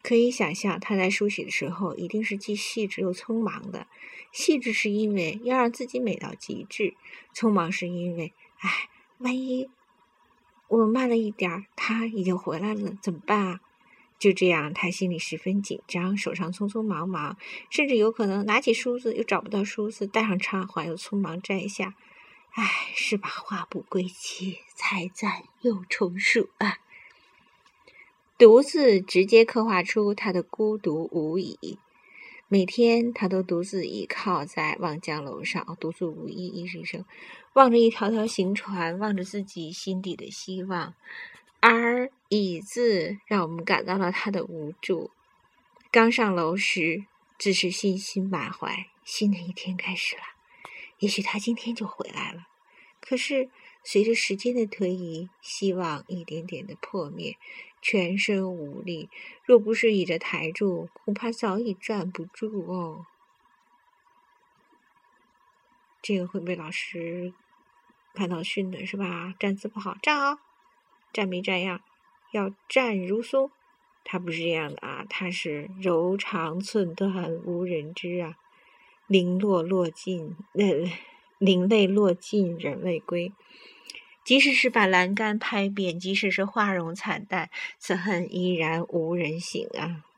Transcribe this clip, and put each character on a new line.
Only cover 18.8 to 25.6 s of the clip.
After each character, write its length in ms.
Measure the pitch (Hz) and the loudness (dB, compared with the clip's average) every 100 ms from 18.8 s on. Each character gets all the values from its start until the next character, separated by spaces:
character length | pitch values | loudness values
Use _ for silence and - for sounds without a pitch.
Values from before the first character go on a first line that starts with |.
| 254 247 | 0 -2
子 160 | 240 | -2
又 100 | - | -4
找 160 | 190 190 | 0 -2
不 60 | 202 | 0
到 160 | 190 | -2
梳 280 | 202 - 214 | -2 -4 -6
子， 160 | - 196 | -4 -2
戴 160 | 220 | 0
上 160 | 220 190 | 0 0
长 280 | - 190 190 | -2 -4 -4
环 200 | 170 165 | -6 -6
又 80 | 165 | -8
匆 240 | - 202 | -4 -2
忙 200 | 180 170 | -2 -4
摘 280 | - 196 202 | -4 -4 -4
下。 260 | - 190 - - - - - _ | -6 -8 -8 -20 -20 -20 -20 _
哎， 140 | 226 202 - - - | -2 0 0 -4 -4
是 200 | - 208 | -2 -2
把 140 | - | -4
“花 380 | - - 196 - | -10 -8 -8 -6
不 120 | - | -10
归 240 | - 190 185 | -4 -2 -2
期， 520 | - - - 185 175 - | -6 -12 -8 -8 -8 -18
才 340 | - - 190 180 | -6 -4 -4 -6
在 300 | - 202 - - _ | -4 -4 -6 -12 _